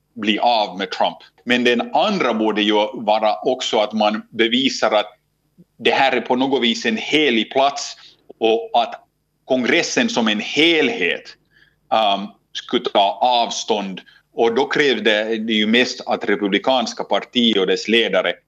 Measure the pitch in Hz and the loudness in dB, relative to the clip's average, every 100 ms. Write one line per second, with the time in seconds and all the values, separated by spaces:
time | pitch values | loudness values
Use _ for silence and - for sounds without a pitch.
0 | _ 117 107 104 120 117 101 90 95 - | _ -8 -2 0 2 0 -2 -4 -8 -2
1 | 98 82 - _ 120 123 120 120 117 151 | -2 -4 -20 _ -2 2 2 2 0 0
2 | 196 196 131 113 110 104 107 104 104 123 | 0 0 0 0 0 0 2 2 0 -4
3 | 107 107 107 104 143 127 - 117 104 110 | 0 2 2 0 -2 -2 -2 0 0 0
4 | 104 107 - 110 113 123 131 - 110 107 | 0 0 -6 -2 0 2 -2 0 0 0
5 | - - _ _ _ _ _ - 117 135 | -2 -10 _ _ _ _ _ -4 0 2
6 | 135 123 - 127 135 131 120 113 117 110 | 2 0 -2 -2 0 0 0 0 -2 -4
7 | - 151 147 113 107 135 139 139 - - | -2 0 2 0 0 0 0 0 -10 -14
8 | - _ - - 113 113 - 120 113 - | -20 _ -20 -2 0 0 0 -2 -2 -6
9 | _ _ _ _ - 131 117 165 - 139 | _ _ _ _ -4 -2 2 2 0 0
10 | 117 123 110 107 - 143 165 160 131 - | 0 0 0 -2 -2 2 2 4 2 0
11 | 85 67 - - _ _ _ _ - 113 | -4 -4 -10 -20 _ _ _ _ -2 0
12 | 104 98 104 - _ - - 123 - 107 | 2 0 -6 -14 _ -16 -4 -4 0 2
13 | 101 - 127 120 110 - - 104 98 90 | 0 2 0 2 0 -4 -2 -2 -4 -10
14 | - _ _ - 117 117 143 151 147 110 | -16 _ _ 0 0 2 0 2 2 2
15 | 110 104 110 113 110 110 107 117 123 - | 2 2 0 -4 -2 0 2 2 2 -2
16 | - 110 - 101 101 101 135 131 113 - | -6 -4 -2 -2 0 0 0 0 -2 -6
17 | - 101 - 123 117 101 92 92 - 117 | -4 -4 -4 0 2 2 0 0 0 0
18 | 107 92 87 - | 2 0 -2 -4